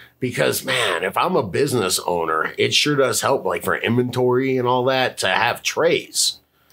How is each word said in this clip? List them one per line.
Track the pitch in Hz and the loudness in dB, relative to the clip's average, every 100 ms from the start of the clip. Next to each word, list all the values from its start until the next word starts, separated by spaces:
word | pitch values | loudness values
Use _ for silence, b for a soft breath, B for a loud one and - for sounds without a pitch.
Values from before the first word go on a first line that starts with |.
| B - | B -8
Because, | 127 120 135 117 | -6 0 0 0
man, | - 127 110 85 | -4 -2 -2 -2
if | 92 107 | -2 0
I'm | 151 180 | 0 0
a | |
business | 107 113 143 123 95 - | -2 0 0 2 0 0
owner, | - 87 80 80 - - | -2 -2 0 0 -2 0
it | 117 | 0
sure | 117 147 143 | 2 0 2
does | 131 107 | 2 2
help, | 113 135 | 0 0
like, | 95 87 | 0 -4
for | 92 82 | -2 -2
inventory | 98 120 127 120 123 123 135 131 | 2 2 0 0 2 2 0 0
and | 123 | 0
all | 127 | 2
that, | 127 131 123 - | 2 0 0 -2
to | 98 | 0
have | 92 117 - | 2 0 -2
trays. | - - 160 139 - - - - _ b b | -4 0 0 0 -2 -2 -2 -2 _ b b